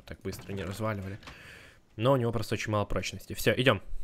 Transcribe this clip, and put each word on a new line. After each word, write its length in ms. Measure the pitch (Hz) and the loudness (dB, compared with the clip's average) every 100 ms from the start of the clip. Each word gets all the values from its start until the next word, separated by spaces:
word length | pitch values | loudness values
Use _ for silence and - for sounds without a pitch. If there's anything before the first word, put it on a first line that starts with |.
| - | -14
так 140 | - | -10
быстро 320 | 95 - 90 | -8 -8 -8
не 100 | 98 | -6
разваливали. 560 | 85 101 110 101 98 98 - - - - - - _ - | -6 -4 -4 -4 -6 -10 -14 -18 -20 -20 -20 -20 _ 0
Но 160 | 120 | 4
у 40 | 135 | 4
него 140 | 117 | 4
просто 240 | 113 - 110 | 0 -2 -2
очень 160 | - | 0
мало 140 | 107 101 | 0 0
прочности. 480 | 92 - 95 - | -2 -2 -8 -10
Всё, 200 | - - 214 | 0 2 4
идём. 260 | 131 104 - - | 4 4 2 -2